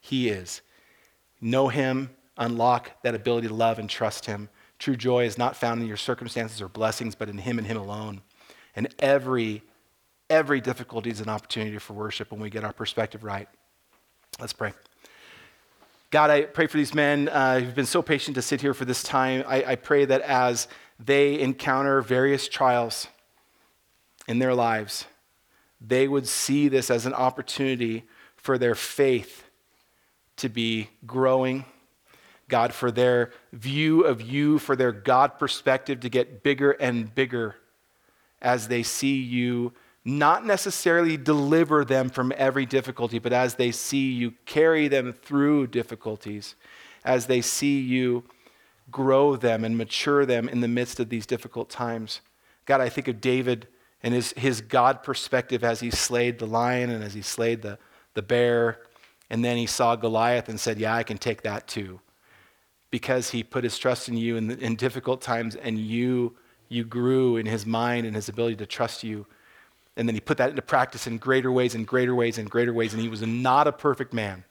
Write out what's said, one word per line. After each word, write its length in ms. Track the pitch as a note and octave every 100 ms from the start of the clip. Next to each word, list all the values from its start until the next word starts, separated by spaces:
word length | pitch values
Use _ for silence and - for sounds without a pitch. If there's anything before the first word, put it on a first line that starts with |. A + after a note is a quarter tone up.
He 280 | - C3+ B2
is. 320 | G2+ F2+ - _ _ _ _ _ _ _ _
Know 280 | A2+ B2+ C3+
him, 420 | B2+ C3 C3 C3+ - _ -
unlock 540 | A#2 A#2 A#2+ A#2+ - -
that 120 | B2+
ability 340 | A2+ A2+ A#2 A#2
to 60 |
love 240 | A2 A2+ A2
and 100 | G#2+
trust 380 | - A2 - -
him. 220 | G2+ G#2 _ _ _
True 180 | - B2+
joy 280 | B2 B2
is 140 | A#2+ G2+
not 180 | B2 -
found 240 | A#2+ A#2
in 60 | A2+
your 100 | G#2
circumstances 640 | - A#2+ A#2 - A2+ A2
or 80 | F#2+
blessings, 460 | - A2 - A2+
but 140 | G#2 G#2
in 100 | G2+
him 200 | G2+ A#2
and 80 | G#2+
him 100 | A2
alone. 460 | G2 G#2+ G#2+ G2 _ _ _ - _
And 180 | - A#2+ -
every, 640 | C#3 C#3 B2+ B2 A2+ G#2+ _ _ _ _ _ _ _
every 320 | D#3+ C#3+ C#3
difficulty 500 | B2 B2+ B2 A#2 A2+
is 100 | G#2+
an 80 | A2
opportunity 500 | A2 - A#2 G#2+ G#2
for 140 | -
worship 400 | G#2 G#2+ - G#2+
when 80 | G#2+
we 100 | G#2+
get 140 | G#2+
our 80 | G#2+
perspective 500 | - A2 - G#2+ G#2+
right. 260 | G#2+ G2 G#2 _ _ _ _ _ _ _ _ -
Let's 120 | A#2
pray. 200 | - G#2+ - _ _ - - - - - _ _ _ _ _ _
God, 200 | D3+ D3+
I 120 | D3
pray 240 | D3+ - D#3+
for 100 | D3+
these 160 | C#3+
men, 360 | D3 D3 D3 D3
uh, 320 | D3 C3 C3
who've 140 | B2
been 120 | A#2+ B2
so 160 | F#3+
patient 320 | D#3 C#3+ -
to 80 | C3
sit 180 | A#2+ C#3
here 140 | C#3
for 100 | C3
this 200 | B2 B2
time. 400 | - C3+ C3 C3 C3
I, 180 | C3
I 100 | C3+ B2
pray 280 | - C#3+
that 160 | C#3 C3
as 440 | C#3+ C3 B2 A#2+ - - - _
they 400 | A#2 C#3 C#3+ D3
encounter 640 | C3+ C3 - C3 C#3 C3+
various 460 | A2+ B2+ C3+ C3+ -
trials 580 | - C3 A#2+ A#2 - - _ _ _ _ _ _ _ _ _ _ _ -
in 140 | A#2
their 140 | B2+
lives, 520 | B2 A#2 A2 G#2+ - - _ _ _ _ _ _ _
they 280 | A2 B2+ C#3
would 180 | C#3 B2
see 420 | - - C#3 D3
this 220 | C3 A#2+
as 160 | A#2+ A#2+
an 80 |
opportunity 920 | B2+ B2+ B2+ C3 - C3+ B2+ A#2 A2+ - _ - _
for 220 | - C3
their 160 | A#2+
faith 680 | A2 - - C#3 B2 - - - _ _ _ _ _ _ _ _ -
to 120 | C3
be 400 | A2+ A2+ A2 G#2+ _ A#2
growing, 580 | B2+ C3 C3 C3 C3 C3 _ _ _ _ _ _ _ _
God, 240 | B2 A#2
for 180 | - B2
their 420 | A#2 B2 B2 A#2+ - _
view 520 | A#2+ A#2+ C#3+ D#3 D#3+
of 160 | E3 A#2+
you, 380 | A2 C#3 D3 D3+
for 180 | C#3+ C3
their 160 | B2+
God 460 | G#2+ G2+ B2+ C#3 -
perspective 640 | C#3+ - - C3 - C3
to 80 | B2
get 340 | B2 B2 A2+
bigger 300 | C#3+ C3+ C#3
and 420 | C#3 C3 A#2+ A2
bigger 420 | A2 C3 B2 A2 - _ _ _ _ _ _ _ _
as 280 | - B2 A2
they 140 | A#2+
see 340 | A2+ - C3+ C#3
you 560 | B2+ B2 B2 A#2+ A#2+ _ _ _
not 400 | - C#3+ D3 F3
necessarily 720 | A3+ G3 G3+ - F3+ E3+ E3+ D#3
deliver 680 | C3+ D3+ C#3+ D#3+ D#3 D3+
them 240 | C3+ C3 B2+
from 240 | C3 B2+ C3+
every 300 | C3+ C3+ B2+
difficulty, 540 | C3 B2+ B2 A#2+ A#2
but 120 | A#2
as 220 | B2 B2+
they 160 | - B2
see 400 | A2+ - C#3 C3+
you 220 | B2 A#2+ A2+ -
carry 420 | D3+ D#3+ D#3+ D3
them 240 | C#3 B2
through 560 | A#2 - C#3+ C#3+ D3 B2+
difficulties, 880 | B2 A2+ A2+ A2+ G#2+ G#2 G#2 G2+ - - - - -
as 220 | - B2+ A#2+
they 140 | B2+
see 380 | A#2 - C#3+ C#3
you 460 | C3 B2+ B2+ B2 A#2+ _ _ _ _ _ -
grow 460 | B2+ C3+ C3+ C#3+ C3
them 280 | A#2+ A2+
and 140 | A2+ A2+
mature 480 | A2 - - C#3+ C3+
them 220 | A#2+ A#2
in 120 | B2
the 60 | A#2+
midst 300 | A#2+ B2 -
of 100 | A2+
these 160 | A#2+
difficult 460 | G#2+ A#2+ - - A2+
times. 500 | - A#2+ A#2 A2 - _ _ _ _ -
God, 140 | C#3
I 80 | B2+
think 180 | C3+ C3+
of 140 | A2
David 480 | B2+ B2+ B2+ A#2 - _ _ _
and 100 | A#2+
his, 200 | B2 A2+
his 280 | - C3+ A2+
God 440 | A2 C3 B2 C3
perspective 580 | - C3 - - A#2+ B2
as 160 | A#2 A2+
he 120 | A#2+
slayed 480 | A#2 - A#2+ A#2+ A#2+
the 60 | A2
lion 440 | A2+ A#2+ B2 B2
and 140 | A2+
as 100 | G#2
he 80 | G#2
slayed 400 | G2 - A#2 A#2
the, 160 | G#2 G2+ _ _ _
the 80 | -
bear, 580 | G2+ B2 B2 A#2+ A#2 A2+ - _ _ _ _
and 120 | A2+
then 120 | B2 A#2+
he 100 | A#2
saw 300 | - A#2 A#2
Goliath 540 | A2+ A2 A#2 B2 A2+
and 100 | G#2+
said, 180 | - G#2+
"Yeah, 160 | A2
I 100 | A2+
can 120 | A#2 G#2+
take 240 | - G#2+
that 240 | G#2+ G#2 -
too," 340 | - G2 F#2 _ _ _ _ _ _ _ _ _
because 400 | A#2+ - B2+ A#2+
he 120 | A#2+
put 220 | G#2+ C3
his 140 | A#2+ -
trust 300 | B2+ B2 -
in 80 | A#2
you 200 | A#2 A2+
in, 140 | A2
in 260 | A#2+ B2 A2+
difficult 460 | B2 B2+ B2 B2+
times, 340 | - A#2 A2+ A2+
and 220 | - A2
you, 580 | A2 A#2 B2 B2+ A#2+ - _ _ _
you 160 | A#2+
grew 540 | A#2 A#2+ B2 C3 B2+ A2+
in 80 | A2
his 180 | A2+
mind 400 | G#2 A2+ A#2+ A#2+ A2+
and 80 |
his 140 | G#2+ G2+
ability 280 | G#2 A#2 G#2+
to 100 | G#2
trust 360 | - A2+ -
you. 240 | A2+ G#2+ G2+ _ _ _ _ _ _ -
And 100 | A#2
then 60 |
he 60 | A2
put 160 | - D3
that 120 | B2+
into 120 | C#3+
practice 440 | - C#3+ B2+ A#2 -
in 100 | A2+
greater 360 | B2+ C3 B2+
ways 220 | B2+ B2
and 120 | A2+ A2
greater 280 | B2+ B2
ways 240 | B2 A#2 A#2
and 120 | G#2+
greater 220 | A#2+ A#2+
ways, 200 | A#2 A2+
and 100 | A2
he 60 | A#2
was 140 | A2
not 440 | A2+ A#2+ B2+ C3 D3
a 60 |
perfect 400 | C#3+ D3 C3 C3
man. 320 | A#2 G#2 F#2 F#2